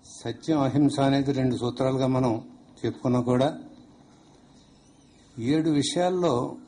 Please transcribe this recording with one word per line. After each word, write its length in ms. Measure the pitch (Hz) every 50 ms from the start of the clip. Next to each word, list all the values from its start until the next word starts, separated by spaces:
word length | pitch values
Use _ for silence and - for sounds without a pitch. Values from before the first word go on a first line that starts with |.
| _
సత్యం, 540 | - - - - 117 117 - - - 160 147
అహింస 380 | 135 131 123 143 151 139 - -
అనేది 340 | 139 139 139 139 135 139 139 131
రెండు 180 | 131 127 120
సూత్రాలుగా 520 | - 120 123 120 - 131 131 131 131 131 131 131
మనం 180 | 127 131 123 110 120 - - - - - - - -
చెప్పుకున్నా 400 | - 117 - - - 127 123 123
కూడా, 280 | 117 120 123 123 131 151 - - - - - - - - - - - - - - - - - - - - - - - - - - _ - _ - _ _ - - - - - 117 113 123 147
ఏడు 160 | 160 160 165
విషయాల్లో 680 | 151 143 139 - - 170 175 180 185 180 175 160 127 120 139 143 - - -